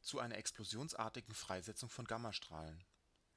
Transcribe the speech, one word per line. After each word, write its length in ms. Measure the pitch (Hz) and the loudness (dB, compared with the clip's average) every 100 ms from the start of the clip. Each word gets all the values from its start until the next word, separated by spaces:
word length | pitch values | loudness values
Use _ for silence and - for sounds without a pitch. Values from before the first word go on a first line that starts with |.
zu 180 | - - | 0 2
einer 200 | 120 - | 2 2
explosionsartigen 960 | - - 101 107 156 - 110 123 113 | 0 0 -2 0 0 2 2 2 -4
Freisetzung 560 | 107 - 92 98 104 120 | -4 2 2 2 -2 -4
von 160 | - 120 | -2 0
Gammastrahlen. 760 | 113 117 101 - 80 80 80 - _ _ _ _ | 2 2 0 -2 -4 -4 -6 -12 _ _ _ _